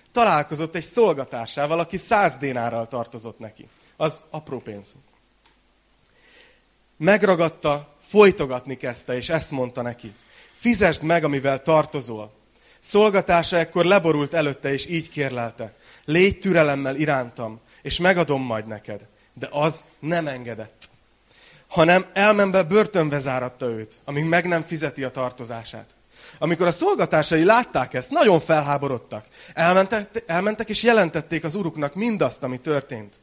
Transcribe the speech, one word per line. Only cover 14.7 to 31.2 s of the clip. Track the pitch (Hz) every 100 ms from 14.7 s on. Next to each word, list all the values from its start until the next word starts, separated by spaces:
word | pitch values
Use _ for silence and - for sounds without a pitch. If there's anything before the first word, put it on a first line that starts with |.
és | 139 156
így | 170 156
kérlelte: | 147 139 123 117 - 110 _ - - -
"Légy | 160 196 190
türelemmel | 196 170 151 139 135 135
irántam, | 151 139 120 120 113 110 _ -
és | 147 -
megadom | 175 180 151 139
majd | 131 110 110
neked." | 104 - 104 - _ _
De | - 123
az | 143 160 156 - _
nem | 151 170 151
engedett, | 131 120 110 107 - - _ _ _ _ _ - - _
hanem | - 160 180 180
elmenve | 196 208 208 196 190
börtönbe | 165 208 214 190 156 143
záratta | 135 127 123 - 127
őt, | 110 110 -
amíg | - 143
meg | 160 170 175
nem | 170
fizeti | 160 160 151 135
a | 131
tartozását. | 135 123 123 117 117 113 110 110 _ _ - - -
Amikor | 156 170 175
a |
szolgatársai | 165 359 349 175 160 147 160
látták | 175 226 247 147 127
ezt, | 135 -
nagyon | 302 262 165
felháborodtak. | - 156 143 143 139 123 - 107 - - -
Elmentek, | - 165 185 190 220 202 226 -
elmentek | 170 202 214 214
és | 208
jelentették | 226 226 170 160